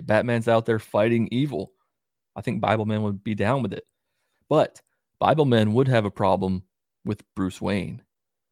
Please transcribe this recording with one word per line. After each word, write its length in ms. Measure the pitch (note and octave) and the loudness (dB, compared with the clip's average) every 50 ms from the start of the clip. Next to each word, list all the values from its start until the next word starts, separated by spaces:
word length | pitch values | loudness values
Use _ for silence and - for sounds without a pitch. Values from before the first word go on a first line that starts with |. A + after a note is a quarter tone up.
| E2+ | -4
Batman's 420 | - G#2+ G#2+ G#2+ B2 A#2+ A2+ A2+ | 0 0 0 2 0 -2 -2 2
out 180 | A#2 A2+ A2+ A2+ | 2 2 2 2
there 140 | A#2 A2+ G#2+ | 0 -2 -2
fighting 480 | - - - G#2 G#2+ A#2+ A#2 A#2 A2 - | -4 -2 0 0 2 2 2 0 0 -2
evil. 420 | A2+ B2+ D3+ C#3+ A#2+ D#2 - - _ _ _ _ _ _ _ _ _ _ _ _ - | -2 -2 -2 -2 -4 -8 -10 -10 _ _ _ _ _ _ _ _ _ _ _ _ -16
I 40 | - | -10
think 200 | - B2+ A#2+ A2+ | -8 -6 -4 -2
Bible 240 | - G2+ G#2+ A2 G#2+ | 0 0 0 0 0
Man 180 | G#2+ G#2+ G#2+ G#2+ | -2 -2 -2 -2
would 180 | G#2 G2 F#2+ | -4 -4 -6
be 140 | - G#2+ G#2+ | -6 -6 -4
down 260 | G2+ G2 G#2+ C3+ C#3 | -2 0 0 0 0
with 120 | A2+ F#2 - | -2 -4 -6
it. 120 | - - _ _ _ _ _ _ _ _ _ _ _ _ | -10 -14 _ _ _ _ _ _ _ _ _ _ _ _
But 340 | - D3 D#3 - - _ - _ _ _ _ _ _ _ - | 0 2 2 2 0 _ -20 _ _ _ _ _ _ _ -2
Bible 260 | G2 F#2+ C#3+ D#3+ D3 | 2 2 2 4 2
Man 280 | C3 A#2+ A2 G#2+ G#2 G#2+ | 4 4 4 4 2 2
would 160 | B2+ B2+ C3 | 2 2 4
have 160 | B2+ A2+ G#2+ | 2 2 0
a 60 | G2 | 0
problem 520 | - - G#2 F#2+ G2 G2 F#2+ F#2+ F#2+ F#2 - _ _ _ _ _ _ _ - | -4 0 0 0 2 0 0 -2 -4 -4 -6 _ _ _ _ _ _ _ -8
with 180 | G#2 G#2 - - _ - | -8 -8 -8 -10 _ -6
Bruce 260 | G#2 F#2+ F#2 - - | -4 -4 -4 -4 -6
Wayne. 400 | - F#2+ G2+ F#2+ E2 E2 G2+ A#2+ _ _ _ _ _ _ _ _ _ _ | -4 -4 -4 -4 -4 -6 -10 -14 _ _ _ _ _ _ _ _ _ _